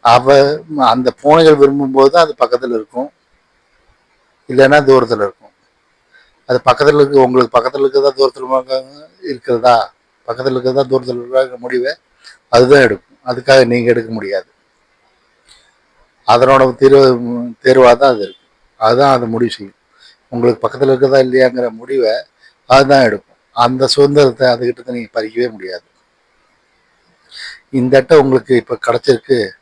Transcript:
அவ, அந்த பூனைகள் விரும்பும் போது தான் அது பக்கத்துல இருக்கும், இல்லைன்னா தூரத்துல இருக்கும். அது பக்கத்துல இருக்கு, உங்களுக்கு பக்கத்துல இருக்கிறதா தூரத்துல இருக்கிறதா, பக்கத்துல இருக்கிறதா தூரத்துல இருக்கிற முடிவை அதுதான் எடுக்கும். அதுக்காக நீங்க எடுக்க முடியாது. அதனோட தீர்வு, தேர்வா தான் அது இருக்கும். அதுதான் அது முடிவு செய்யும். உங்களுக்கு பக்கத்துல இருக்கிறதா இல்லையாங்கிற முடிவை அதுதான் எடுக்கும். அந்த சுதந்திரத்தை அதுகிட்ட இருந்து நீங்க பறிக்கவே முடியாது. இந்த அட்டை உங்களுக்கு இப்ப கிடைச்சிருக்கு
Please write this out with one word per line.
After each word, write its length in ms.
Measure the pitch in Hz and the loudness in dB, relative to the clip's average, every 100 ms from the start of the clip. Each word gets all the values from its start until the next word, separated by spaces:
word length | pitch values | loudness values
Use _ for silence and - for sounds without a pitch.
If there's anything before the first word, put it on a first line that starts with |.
அவ, 560 | 117 120 127 139 139 151 160 151 | 4 2 4 4 2 -2 -10 -2
அந்த 340 | 127 120 127 | 0 0 -2
பூனைகள் 440 | - 143 160 160 147 | -4 0 4 4 4
விரும்பும் 360 | 139 139 139 | 2 2 -4
போது 180 | 131 135 | 2 2
தான் 180 | 170 160 | 2 -2
அது 80 | 143 | -2
பக்கத்துல 360 | 117 123 127 | -4 -4 -6
இருக்கும், 380 | 117 107 120 131 _ _ _ _ _ _ _ _ _ _ _ _ _ _ | -8 -8 -12 -12 _ _ _ _ _ _ _ _ _ _ _ _ _ _
இல்லைன்னா 320 | 127 135 147 | 2 4 4
தூரத்துல 400 | 139 135 117 110 | 4 2 2 -4
இருக்கும். 300 | 101 - _ _ _ _ _ _ _ _ _ _ _ | -4 -8 _ _ _ _ _ _ _ _ _ _ _
அது 160 | 127 131 | -4 -2
பக்கத்துல 300 | 123 143 147 | 0 0 2
இருக்கு, 260 | 139 143 | 2 2
உங்களுக்கு 380 | 127 127 123 120 | 2 0 0 -2
பக்கத்துல 200 | 120 139 | -4 -4
இருக்கிறதா 340 | 139 139 139 135 | -2 0 -2 -2
தூரத்துல 680 | 135 135 131 131 127 131 131 143 - _ | -4 -4 -8 -8 -6 -8 -10 -20 -20 _
இருக்கிறதா, 720 | - 127 - 120 120 120 101 _ _ _ - | -14 -14 -6 -2 0 0 -2 _ _ _ -14
பக்கத்துல 240 | 117 131 | -8 -6
இருக்கிறதா 300 | 127 127 131 | -4 -4 -4
தூரத்துல 340 | 131 131 127 120 | -2 -4 -4 -12
இருக்கிற 420 | 120 131 131 123 | -4 -4 -4 -8
முடிவை 380 | 123 127 127 160 _ _ - _ _ | -8 -6 -6 -10 _ _ -20 _ _
அதுதான் 320 | 120 127 143 | 0 4 4
எடுக்கும். 360 | 123 101 _ _ - | 4 0 _ _ -12
அதுக்காக 400 | 123 127 135 123 | -10 2 2 2
நீங்க 240 | 120 117 | 0 0
எடுக்க 220 | 117 113 | -2 -4
முடியாது. 340 | 113 98 98 - _ _ _ _ _ _ _ _ _ _ _ _ _ _ _ _ _ - | -12 -8 -8 -10 _ _ _ _ _ _ _ _ _ _ _ _ _ _ _ _ _ 0
அதனோட 480 | 120 131 135 131 120 | 2 4 4 2 2
தீர்வு, 440 | 135 139 135 123 120 120 120 117 | 4 4 4 0 -4 -10 -12 -6
தேர்வா 340 | 131 127 127 120 | 0 4 4 4
தான் 160 | 139 | 2
அது 100 | 117 | -2
இருக்கும். 240 | 98 - _ _ _ _ | -6 -12 _ _ _ _
அதுதான் 380 | 110 120 139 131 | -2 0 0 0
அது 100 | 117 | -2
முடிவு 260 | 113 117 | -4 -6
செய்யும். 240 | - 98 _ _ _ _ _ _ | -6 -18 _ _ _ _ _ _
உங்களுக்கு 400 | 120 120 113 110 | -4 -2 -2 -6
பக்கத்துல 260 | 117 135 | -4 -2
இருக்கிறதா 260 | 131 135 135 | 0 2 2
இல்லையாங்கிற 500 | 131 127 127 127 123 | 0 0 0 -2 -8
முடிவை 440 | 110 120 135 113 117 - _ _ _ _ | -8 -8 -4 -2 -4 -10 _ _ _ _
அதுதான் 380 | 131 135 139 | 2 4 2
எடுக்கும். 320 | 123 104 _ _ _ | 2 -2 _ _ _
அந்த 360 | - 120 127 131 | -4 -2 -2 -2
சுதந்திரத்தை 600 | - 143 143 139 120 127 | 0 0 2 0 0 -2
அதுகிட்ட 340 | 117 120 120 | -2 -4 -8
இருந்து 100 | 120 | -12
நீங்க 300 | 123 110 117 | -14 -10 -10
பறிக்கவே 300 | 110 110 123 | -8 -6 -6
முடியாது. 320 | 107 92 90 _ _ _ _ _ _ _ _ _ _ _ _ _ _ _ - - - _ | -8 -16 -16 _ _ _ _ _ _ _ _ _ _ _ _ _ _ _ -20 -20 -20 _
இந்த 280 | 135 123 135 | -4 0 0
அட்டை 200 | 131 160 | 4 2
உங்களுக்கு 380 | 135 131 - 127 | 4 0 0 -2
இப்ப 240 | - 120 - | -2 -10 -4
கிடைச்சிருக்கு 640 | 117 - 120 _ 127 98 - | -4 -2 -4 _ -4 -4 -10